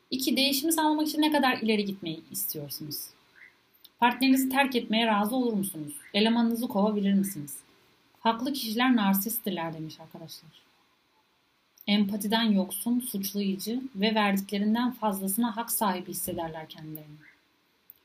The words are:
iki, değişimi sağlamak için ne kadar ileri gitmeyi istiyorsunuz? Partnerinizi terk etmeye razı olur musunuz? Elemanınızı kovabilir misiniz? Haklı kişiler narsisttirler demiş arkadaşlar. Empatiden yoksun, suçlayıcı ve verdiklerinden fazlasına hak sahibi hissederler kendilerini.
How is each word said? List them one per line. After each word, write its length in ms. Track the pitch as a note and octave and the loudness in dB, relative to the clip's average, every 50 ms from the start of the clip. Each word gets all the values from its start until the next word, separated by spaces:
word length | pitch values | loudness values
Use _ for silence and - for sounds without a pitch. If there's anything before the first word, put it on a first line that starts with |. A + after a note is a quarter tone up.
| _ _ | _ _
iki, 260 | - B3+ C4 - B3 A#3 | -4 -2 0 0 2 4
değişimi 360 | C4+ C#4 C#4 - - E4 D#4+ | 4 4 2 0 0 2 2
sağlamak 340 | D#4+ D#4 D4+ D4+ D4+ D#4 D4+ | 4 4 2 2 2 0 -2
için 140 | - - | 2 2
ne 100 | D4+ D4+ | 2 4
kadar 260 | D4+ D4 C4 C4 B3 - | 4 4 4 4 2 2
ileri 280 | - A3 A3 G#3 G#3 | 2 2 2 2 2
gitmeyi 360 | G3 G3 - - E3 D#3+ D#3+ - - | -2 -4 -6 -6 -8 -8 -8 -10 -12
istiyorsunuz? 760 | - - - - - D#3 C#3+ C#3+ C3+ - D#3 D3+ C#3+ - - - - _ _ _ _ - - - _ _ _ _ _ _ _ - _ _ | -8 -6 -6 -6 -6 -8 -10 -10 -10 -10 -10 -10 -10 -10 -10 -12 -18 _ _ _ _ -20 -20 -20 _ _ _ _ _ _ _ -20 _ _
Partnerinizi 500 | A#3 A#3+ - - C4 C4+ C4 C4 - - | 0 0 2 2 4 4 4 4 4 2
terk 260 | - C4+ C#4+ C4+ C4 | 2 2 2 2 2
etmeye 320 | A#3+ - - G#3 A3+ A#3 A3+ | -2 -2 0 0 2 2 2
razı 280 | G#3+ G3+ G#3+ G#3 A#3+ | 2 2 2 0 0
olur 180 | C4 B3 A#3+ A3 | 0 0 0 0
musunuz? 400 | G3 E3+ - - D#3 D3+ D3 - - - - - | -2 -2 -4 -6 -8 -10 -10 -12 -14 -16 -4 0
Elemanınızı 540 | G3+ G#3 A3+ A#3 A#3 A#3 A#3 A#3 A3+ A#3+ - | 2 2 4 4 4 2 2 0 0 -4 -2
kovabilir 460 | - G3+ G3 A3 G#3+ G#3 G3+ G3 G3+ | 0 2 2 2 2 0 2 2 2
misiniz? 440 | G3 E3+ - - D3+ D3 D3 - - - _ _ _ _ _ _ _ _ _ _ _ | 2 2 0 -4 -8 -10 -10 -12 -16 -16 _ _ _ _ _ _ _ _ _ _ _
Haklı 340 | - A3+ A3+ A3+ B3 C#4+ C#4+ | 0 0 0 0 -2 -4 -4
kişiler 420 | - A#3 A3+ G#3+ A3+ B3 C4 B3+ | -4 -6 -4 0 2 4 4 4
narsisttirler 800 | A3+ G3+ G3 G3 G3 - A3+ A3 - - G#3 F#3 E3+ E3 E3 D#3+ | 4 6 4 4 2 2 -2 -4 -4 -4 -4 -4 -4 -4 -6 -6
demiş 260 | D#3+ D#3+ D#3+ D#3 - | -8 -10 -12 -12 -14
arkadaşlar. 500 | D#3+ D#3+ _ E3+ E3 D#3+ - - - D#3 _ - _ _ _ _ _ _ _ _ _ _ _ _ _ _ _ _ _ _ _ _ _ _ _ _ - - | -20 -18 _ -18 -16 -16 -18 -18 -20 -20 _ -20 _ _ _ _ _ _ _ _ _ _ _ _ _ _ _ _ _ _ _ _ _ _ _ _ 0 2
Empatiden 560 | G3+ G#3 G#3 G3 G#3 G#3+ G#3 G#3 A3 A3+ A#3 | 4 4 4 2 0 -4 -2 0 0 2 4
yoksun, 560 | A3 G3+ F#3+ F#3 F#3+ - - - A#3+ A#3+ B3 | 4 4 4 2 0 -4 -6 -2 0 -2 -2
suçlayıcı 840 | A#3+ - - G3+ F#3+ G3 - G3+ G3+ G3 F#3 - - G#3+ A3+ B3+ C4 C4+ - | -2 -4 -6 -6 -6 -4 -4 -2 -2 -2 -2 -4 -4 -6 -6 -6 -6 -8 -4
ve 200 | G3 G3 A3 A3 | -2 0 2 2
verdiklerinden 760 | A3 G#3 G3+ G3 G3 G3 - G#3 G3+ G#3 G#3+ A3 A#3 B3 B3 | 2 2 2 2 0 -2 -2 -4 -2 0 2 2 2 2 0
fazlasına 640 | A#3 - - G#3+ G3+ G3 F#3+ F#3+ G3 - A#3+ A#3+ G#3 A3 | -2 -2 -2 -2 -2 -2 -4 -4 -2 0 -2 -2 -2 -4
hak 140 | A#3 A3+ | -6 -4
sahibi 380 | - - A3+ G3+ F#3 F3+ F3+ - | -2 0 0 0 0 -2 -4 -8
hissederler 580 | E3 - - - F3 F3 E3 D#3+ D#3+ D#3+ D#3+ D3+ | -8 -8 -6 -6 -6 -6 -6 -6 -8 -10 -12 -14
kendilerini. 460 | - E3 D#3 D#3 D#3 D#3 D3+ D3+ D3+ D3+ D3+ - _ _ _ _ _ _ _ _ _ _ _ _ - _ _ | -16 -16 -14 -12 -12 -14 -14 -16 -20 -20 -20 -20 _ _ _ _ _ _ _ _ _ _ _ _ -20 _ _